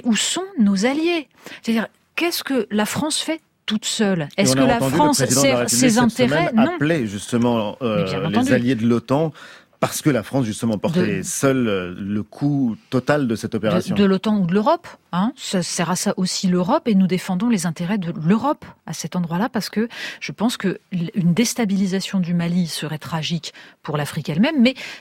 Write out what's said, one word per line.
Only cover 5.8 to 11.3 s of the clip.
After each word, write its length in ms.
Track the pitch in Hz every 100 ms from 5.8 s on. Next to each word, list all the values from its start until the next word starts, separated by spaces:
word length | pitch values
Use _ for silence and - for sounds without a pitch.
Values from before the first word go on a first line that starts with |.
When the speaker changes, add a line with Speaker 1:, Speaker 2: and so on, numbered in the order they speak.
Speaker 1:
ses 80 | 254
Speaker 2:
cette 140 | 220
Speaker 1:
intérêts ? 460 | 233 214 247 302 339
Speaker 2:
semaine 140 | 226 320
Speaker 1:
Non. 100 | 359
Speaker 2:
appeler 300 | 147 165 110
justement, 720 | 98 - 120 120 117 104 -
euh, 160 | 123 104
Speaker 1:
Mais 60 | 95
bien 240 | 95 98
Speaker 2:
les 80 | 220
Speaker 1:
entendu. 160 | 262
Speaker 2:
alliés 220 | 262 120 117
de 120 | 117
l'otan, 460 | 117 - 135 160 - - - _ _
parce 220 | - -
que 80 | 160
la 140 | 127
France, 200 | 98 139
justement, 360 | 110 101 117 104
portait 400 | - 170 107 98
Speaker 1:
De 20 |
Speaker 2:
seule, 460 | 87